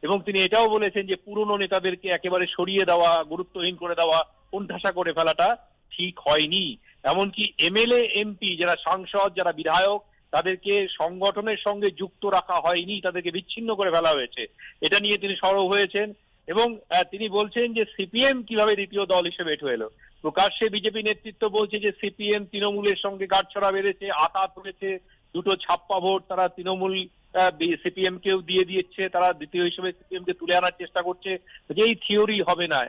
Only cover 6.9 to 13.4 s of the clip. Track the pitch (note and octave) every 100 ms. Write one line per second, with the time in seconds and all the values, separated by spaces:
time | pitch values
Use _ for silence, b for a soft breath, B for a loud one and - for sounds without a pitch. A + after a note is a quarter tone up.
6.9 | b C3 E3 G3 G3 G#3 - E3+ G3+ A#3
7.9 | A#3+ A#3+ G3 G#3+ G3+ G3+ E3+ F3 E3+ -
8.9 | F#3+ F#3+ G3+ G3 F#3 F3 D#3 D#3+ E3 F#3+
9.9 | G#3 - _ _ D3 E3+ F#3 G3+ G3+ F#3+
10.9 | - E3 F3+ G3 G3 G#3 G#3 G#3 G#3 G3+
11.9 | - F#3 _ G3+ F#3+ F3+ F3 D#3 F3+ F3
12.9 | G3+ F#3 F3 F3 E3+